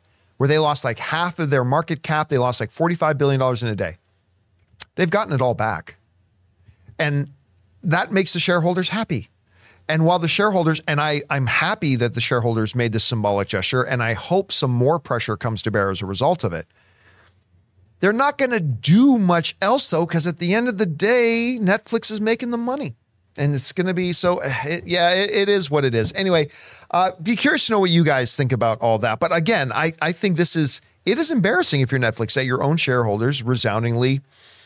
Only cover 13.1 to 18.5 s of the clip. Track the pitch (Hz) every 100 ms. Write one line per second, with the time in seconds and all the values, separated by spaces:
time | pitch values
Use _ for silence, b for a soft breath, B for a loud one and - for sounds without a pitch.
13.1 | 113 104 101 95 98 - 127 123 123 113
14.1 | 110 - 185 190 - 135 120 127 165 -
15.1 | 120 - 104 120 107 110 104 98 95 98
16.1 | 98 139 175 92 82 - b b b b
17.1 | b b b _ _ _ _ _ _ 185
18.1 | 226 285 285 262